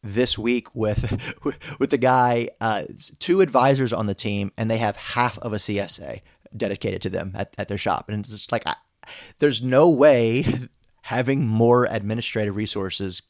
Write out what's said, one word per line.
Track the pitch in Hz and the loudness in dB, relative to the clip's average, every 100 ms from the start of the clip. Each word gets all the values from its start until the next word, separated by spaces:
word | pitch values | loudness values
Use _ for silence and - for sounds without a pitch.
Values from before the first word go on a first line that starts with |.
this | 107 101 123 - | -6 -2 0 0
week | 113 123 - | 0 -2 -2
with, | 117 107 104 113 117 - - | -4 -2 0 -2 -4 -6 -8
<laughs> | 143 - - 147 | -8 -8 -10 -4
with | - | -2
the | 117 | 2
guy, | 127 127 123 120 117 - | 2 4 4 2 -2 -4
uh, | 113 104 - | -2 -2 -6
s-, | - - - | -12 -14 -6
two | - 190 | 0 4
advisors | 180 123 131 135 127 | 4 4 4 4 2
on | 98 104 | 0 -2
the | |
team, | 98 110 101 98 - | -4 -4 -4 -4 -4
and | 113 | -2
they | 113 | 0
have | 113 101 | -2 -4
half | - 123 123 - | -6 -2 -2 -2
of | 117 | -8
a | 104 | -6
C | - 101 | -4 -4
S | 98 - | -4 -8
A | 76 - - _ _ 110 | -10 -14 -16 _ _ -8
dedicated | 101 98 107 92 | -6 -4 -4 -4
to | 95 | -4
them | 92 90 | -6 -6
at, | 95 98 - | -8 -8 -8
at | 101 | -8
their | 101 | -6
shop. | 104 87 - | -2 -4 -4
And | 104 | -8
it's | 104 | -8
just | 107 - | -10 -6
like, | 120 - | -6 -4
I, | - _ _ - - - - | -8 _ _ -20 -20 -20 0
there's | 147 123 | 0 2
no | 127 127 170 | 2 6 6
way | 143 147 127 113 113 - 139 127 _ | 8 6 6 4 2 0 -4 -6 _
<laughs> | _ _ | _ _
having | - 117 127 135 117 | -6 -2 0 0 2
more | 110 117 120 123 | 4 6 6 4
administrative | 110 101 113 - 113 104 101 | 0 -4 -4 -4 -2 -2 -2
resources | 107 104 95 - 98 90 - | -4 -4 -4 -4 -6 -6 -10